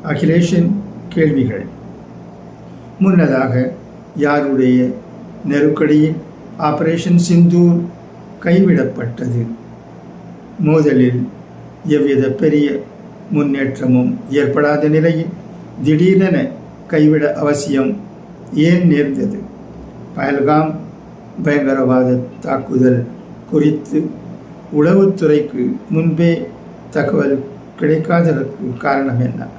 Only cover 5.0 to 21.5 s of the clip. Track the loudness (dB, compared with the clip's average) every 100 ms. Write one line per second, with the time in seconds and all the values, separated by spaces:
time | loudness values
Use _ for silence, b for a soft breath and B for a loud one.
5 | -14 -20 -18 -12 -4 2 2 2 2 4
6 | 2 -2 -10 -20 -20 -4 -2 0 -2 -2
7 | 2 2 4 4 4 6 4 4 -2 -12
8 | -20 -20 -20 -8 0 4 4 4 0 -4
9 | -8 -6 -4 -4 -4 -8 -14 -20 -20 -20
10 | -20 -20 -20 -20 -20 -4 2 4 4 4
11 | 2 0 -6 -10 -20 -20 -20 -12 0 2
12 | 2 2 0 0 2 2 0 -2 -8 -18
13 | -20 -20 -6 -2 0 0 -2 -4 2 2
14 | 2 -4 -2 0 0 2 2 2 2 2
15 | 2 0 -4 -8 -16 -18 -18 -6 0 2
16 | 4 4 4 0 -2 -8 -18 -20 -4 2
17 | 4 4 0 0 -2 -2 -2 0 0 -4
18 | -10 -18 -20 -20 -8 0 2 4 4 2
19 | 2 -2 -4 -6 -12 -18 -20 -20 -20 -18
20 | -16 -6 -4 0 2 2 0 -4 -12 -18
21 | -20 -20 -18 -6 0